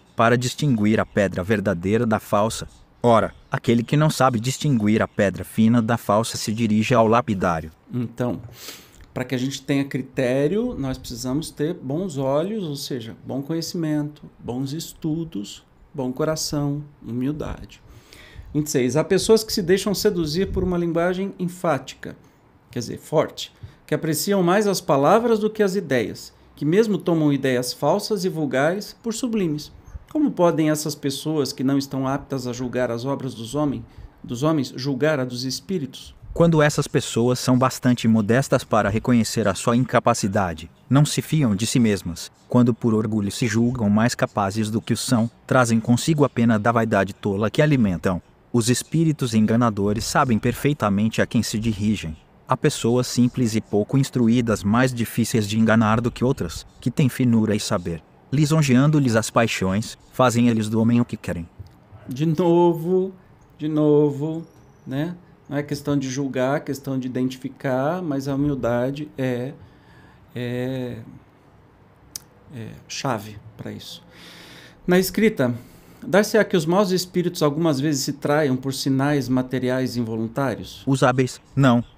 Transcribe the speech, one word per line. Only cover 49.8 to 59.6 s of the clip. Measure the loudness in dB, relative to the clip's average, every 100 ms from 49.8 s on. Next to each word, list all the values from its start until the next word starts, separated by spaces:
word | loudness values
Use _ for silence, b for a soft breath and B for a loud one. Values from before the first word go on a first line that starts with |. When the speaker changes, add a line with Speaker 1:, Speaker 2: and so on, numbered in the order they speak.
| -2 -2 -2
Speaker 1:
sabem | 0 2 2
perfeitamente | 0 0 -2 0 0 2 0 0
a | 0
quem | 0
se | -2 -2
dirigem. | -2 0 0 -2 -4 -12 _ _ -4
Há | 0
pessoas | 0 0 0 0 0
simples | 0 0 0 -2 -2
e |
pouco | -2 -2 0 0
instruídas | 0 2 2 2 2 0
mais | 2 2 2
difíceis | 0 -4 -2 0 0 0
de | 2
enganar | 4 4 4 2
do | 0
que | 0
outras, | -2 -2 -6 -10 -16 -8
que | -4
têm | 0 0
finura | 2 2 2 2 0
e |
saber. | -2 -4 -4 -8 -12 _ -4
Lisonjeando-lhes | 0 2 2 4 4 4 4 4 2
as | 2
paixões, | 2 2 0